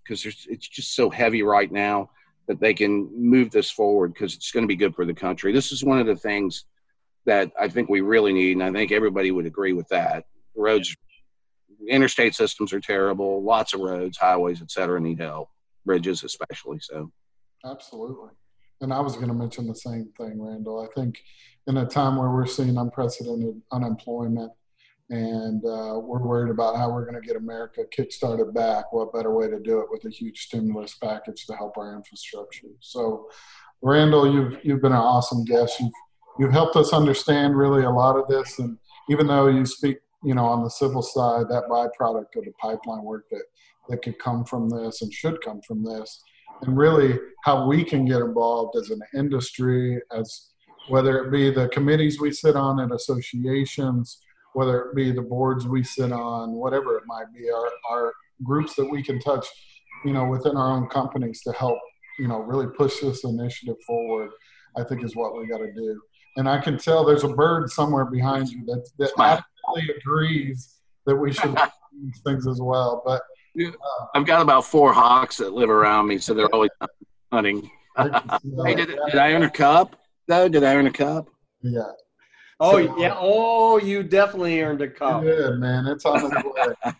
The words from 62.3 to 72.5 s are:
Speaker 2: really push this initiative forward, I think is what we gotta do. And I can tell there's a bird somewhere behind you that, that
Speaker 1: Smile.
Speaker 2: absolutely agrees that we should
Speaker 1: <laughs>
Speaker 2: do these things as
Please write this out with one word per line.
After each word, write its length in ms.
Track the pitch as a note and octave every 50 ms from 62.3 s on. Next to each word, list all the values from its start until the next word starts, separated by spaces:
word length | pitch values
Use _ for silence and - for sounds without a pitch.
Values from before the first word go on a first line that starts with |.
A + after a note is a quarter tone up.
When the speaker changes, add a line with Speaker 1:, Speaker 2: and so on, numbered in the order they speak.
| A#2 A2
Speaker 2:
really 280 | A2 A2+ B2+ C#3 C3+ B2
push 320 | - - C#3+ C#3 - -
this 240 | D3 C#3 B2+ - -
initiative 540 | B2 A2+ A#2 A#2+ B2 B2 - B2 B2 A2+ - - -
forward, 440 | A#2+ A#2 A#2 A2+ A2 A2 G#2+ G#2+ - - _ _ _ _ _ _ -
I 80 | A#2+ A#2+
think 200 | - C3+ A#2 A#2+
is 120 | A2 -
what 220 | A2+ A#2 G#2+ - A#2
we 100 | A2+ A2
gotta 240 | A#2 G#2+ A2 G#2 G2+
do. 280 | A2 A2+ A2 G#2+ G#2+ - _ _ _ _ _ _ C3
And 100 | C3 C3+
I 100 | C#3 C#3+
can 180 | C#3 E3 D3 B2
tell 280 | - - D#3+ D#3+ D#3
there's 180 | D3+ D3 C#3+ C#3+
a 60 | C#3+
bird 400 | B2 B2 D3+ E3+ E3+ E3 D#3 A#2+
somewhere 360 | - - D3 D3 D3 C3+ C3+
behind 440 | A#2+ B2+ B2+ B2 C3+ C3+ C3+ C3+ B2+
you 160 | A#2+ B2 A2+
that, 220 | A2+ A#2+ B2 A#2+ - _ -
that 160 | C#3 C3+ -
Speaker 1:
Smile. 300 | - A#2 - D#3+ E3 - - _ _ - -
Speaker 2:
absolutely 280 | D#3+ E3 D#3+ D3+ D3
agrees 840 | - - C#3 D3 D#3 D#3 D#3+ D#3+ D3 C#3 C3+ C3 B2+ - - _ _ _ _ _ _ _
that 100 | C#3 C#3
we 160 | C#3 D3 C#3
should 240 | C3+ - - C#3+ C3+
Speaker 1:
<laughs> 0 |
Speaker 2:
do 60 | D#3 D3 - - _ _ _ - C#3+ C#3+
these 180 | C3+ B2 - -
things 220 | C#3+ C#3 B2+ B2+
as 120 | C3